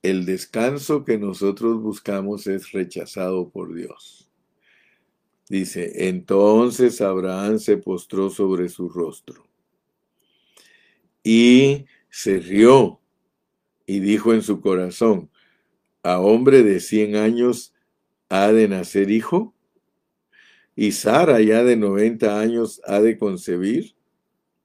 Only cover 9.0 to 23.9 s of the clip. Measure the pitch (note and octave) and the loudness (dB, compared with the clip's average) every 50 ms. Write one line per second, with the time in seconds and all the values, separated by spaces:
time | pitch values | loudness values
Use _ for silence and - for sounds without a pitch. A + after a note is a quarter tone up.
9 | E2+ D#2 - - _ - B1+ - _ _ _ _ _ _ _ _ _ _ _ _ | -8 -8 -10 -16 _ -20 -20 -20 _ _ _ _ _ _ _ _ _ _ _ _
10 | _ _ _ _ _ _ _ _ _ _ _ _ _ _ _ _ _ _ _ _ | _ _ _ _ _ _ _ _ _ _ _ _ _ _ _ _ _ _ _ _
11 | _ _ _ _ _ A2 A2+ A2+ A#2+ A#2+ B2 B2+ C#3 C#3 C#3+ C#3 - - _ _ | _ _ _ _ _ 2 4 4 6 6 6 6 6 4 0 -2 -8 -16 _ _
12 | _ _ - - - G#2 G2 F#2 D#2+ F2 G2 G#2 A2+ B2 C3+ C3+ A2 F2 - _ | _ _ -18 -8 -4 -2 -2 -2 -4 -2 2 6 6 8 8 6 4 2 -2 _
13 | _ _ _ _ _ _ _ _ _ _ _ _ _ _ _ _ _ - G2 G2 | _ _ _ _ _ _ _ _ _ _ _ _ _ _ _ _ _ -8 -6 -4
14 | F#2+ G2+ G#2+ G#2 - A2+ A2+ A2 G#2+ A2 G2+ - - G2 F#2 F#2 F#2 F2+ - - | 0 0 0 0 2 0 0 0 0 -4 -6 -4 -2 -2 -2 -2 -4 -6 -4 0
15 | A#2 A2+ G#2 F2+ D#2 - _ _ _ _ _ _ _ _ _ _ _ _ _ _ | 0 0 0 0 -4 -12 _ _ _ _ _ _ _ _ _ _ _ _ _ _
16 | - F2 F2+ F2+ F#2 G#2 A2 A#2 B2+ C3+ C3+ C3 A2+ G#2 F#2+ F2+ - - G#2+ G#2+ | -4 -2 -2 2 4 4 4 6 6 8 8 8 8 6 2 0 -2 -2 -2 -2
17 | G#2+ G#2 G#2 G#2+ G#2+ A2 A#2 A#2 B2 B2 A#2 A#2 - - _ _ _ _ _ _ | -2 0 -2 0 0 0 0 0 0 0 0 -4 -8 -16 _ _ _ _ _ _
18 | _ _ _ _ _ _ F#2 F#2+ G2+ G#2 A2 A2+ A2 G2+ G2 F#2 F2+ - - G2 | _ _ _ _ _ _ -2 0 2 4 4 4 4 2 0 -4 -8 -4 -2 -2
19 | G2 G2 G#2+ A2+ A2+ - E3+ F#3+ A3+ - _ _ _ _ _ _ _ _ _ _ | 0 0 0 -2 -2 -2 -2 -4 -4 -6 _ _ _ _ _ _ _ _ _ _
20 | _ _ _ _ _ _ _ _ _ _ _ _ _ _ _ - G#2+ G#2 G#2 - | _ _ _ _ _ _ _ _ _ _ _ _ _ _ _ -4 -2 -2 -2 -2
21 | - G#2+ A#2 D#3 F3 D#3+ B2+ A2 A2 G#2+ A2 A2+ B2 B2 A#2+ A2+ G#2 G2 G2 G2+ | 0 0 2 2 4 4 4 4 4 4 4 4 4 2 2 2 0 -2 0 0
22 | G#2+ A2+ A#2 A2+ A#2 G#2 G#2 G#2 A2 A2+ A#2 A#2 A2+ G#2+ - - - - G2+ G#2 | 0 -2 -2 -2 -2 -2 -2 -2 -2 -2 -2 -4 -6 -6 -8 -14 -8 -4 0 2
23 | G#2+ A2+ G#2+ G#2 G#2+ G2+ F#2 F2 - G2+ F2 F2+ F#2+ G#2 A#2+ E3 A3 - | 2 2 2 0 -4 -6 -6 -8 -8 -6 -6 -4 -4 -4 -4 -4 -6 -8